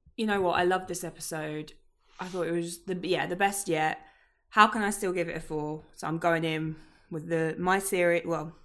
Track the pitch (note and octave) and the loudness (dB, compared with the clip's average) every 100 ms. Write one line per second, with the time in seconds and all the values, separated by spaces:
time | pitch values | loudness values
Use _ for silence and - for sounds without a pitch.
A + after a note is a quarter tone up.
0 | _ - A3 G3+ F3+ E3+ F3+ F#3 F#3 F3 | _ -4 0 2 2 4 4 2 -2 -8
1 | F3 - - D#3+ D3+ D3+ D#3 - _ _ | -8 -10 -8 -6 -6 -6 -10 -14 _ _
2 | _ - F#3 F3+ E3 E3+ E3+ F3 - F3+ | _ -14 -8 -4 -2 -2 -4 -8 -8 -4
3 | F3+ E3 D#3 F3+ G3 G3 - D#3+ D#3 - | 0 0 0 0 0 0 -2 0 0 -2
4 | - _ _ _ _ - A3 A3+ G3+ G3+ | -10 _ _ _ _ 6 6 6 -2 0
5 | F#3+ F3+ E3+ D#3+ - D#3 D3+ D#3 - - | -2 0 -2 -4 -6 -4 -4 -6 -12 -10
6 | - E3 E3+ E3 D#3+ D#3+ D#3 D#3 - _ | -6 0 2 2 2 -2 -4 -6 -14 _
7 | - E3 E3 E3 D#3+ D#3 F3+ F#3+ F#3+ F#3 | -12 -8 -2 0 0 0 2 2 2 4
8 | F3 E3+ E3+ E3 D#3+ - | 4 4 0 -4 -4 -12